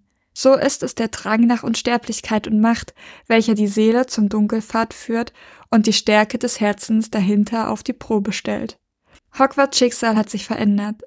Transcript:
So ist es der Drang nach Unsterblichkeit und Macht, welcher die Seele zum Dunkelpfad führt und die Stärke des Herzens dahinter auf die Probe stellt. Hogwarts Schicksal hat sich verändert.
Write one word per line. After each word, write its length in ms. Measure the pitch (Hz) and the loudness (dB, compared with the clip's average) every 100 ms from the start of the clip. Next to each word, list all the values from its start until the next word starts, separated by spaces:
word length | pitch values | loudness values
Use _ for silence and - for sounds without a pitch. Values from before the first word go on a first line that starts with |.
| _ _ _ | _ _ _
So 220 | - 262 269 | 0 4 4
ist 280 | 277 - | 2 -2
es 120 | 247 - | -8 -6
der 140 | 226 | -6
Drang 360 | - 214 220 233 | -6 -2 2 4
nach 180 | 233 | 2
Unsterblichkeit 840 | 226 226 247 240 240 - - 214 214 | -2 -4 -2 -2 -4 -10 -2 -2 0
und 140 | 214 | 2
Macht, 320 | 226 233 - - - - - | 2 2 -4 -18 -20 -16 0
welcher 280 | 226 226 208 | 2 2 2
die 120 | 208 | 0
Seele 380 | 214 220 240 254 | 2 2 2 0
zum 240 | - 208 | 0 0
Dunkelpfad 640 | 214 208 226 - 226 226 | 2 0 -2 -4 -4 -4
führt 400 | - - 226 240 _ - - - | -8 -6 -4 -6 _ -20 -20 0
und 160 | 233 220 | 2 4
die 80 | |
Stärke 440 | 202 - 214 214 226 | 2 4 2 2 -2
des 220 | 240 - | -6 -2
Herzens 520 | 208 208 - 220 226 | -2 -2 -2 -2 -2
dahinter 580 | 214 190 208 208 226 220 | -2 2 2 2 0 -4
auf 140 | 214 | -4
die 100 | - | -6
Probe 380 | 233 - 220 208 | -10 -2 -2 -2
stellt. 480 | - 220 208 - - _ _ _ _ _ - | -6 -6 -6 -8 -12 _ _ _ _ _ -2
Hogwarts 400 | 269 277 277 - | 0 2 0 2
Schicksal 380 | 247 - 226 220 | 0 0 0 0
hat 140 | 214 | -2
sich 160 | 202 - | -6 -8
verändert. 580 | 220 208 202 208 214 | -2 0 0 -2 -10